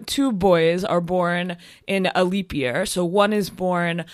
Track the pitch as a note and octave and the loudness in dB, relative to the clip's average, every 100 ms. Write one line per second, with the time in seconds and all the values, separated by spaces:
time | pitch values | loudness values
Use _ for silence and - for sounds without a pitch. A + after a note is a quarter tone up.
0 | - - C#4 G3+ F#3+ E3+ D#3+ F3 F#3+ F3 | 0 0 0 2 4 4 4 2 0 -2
1 | E3+ F3+ F3 F3 F3+ F3 - - - G3 | 0 0 0 -2 -4 -10 -16 -18 -4 0
2 | F#3 - F#3 G3 F#3 D3 B2 C3 F#3 F#3 | 0 2 0 0 -4 -2 -2 -2 -2 -2
3 | F3 G3 G3+ G#3+ F3+ - F#3 F3 F3 E3+ | 0 2 2 2 -2 -4 -2 -2 -2 -4
4 | D#3+ | -8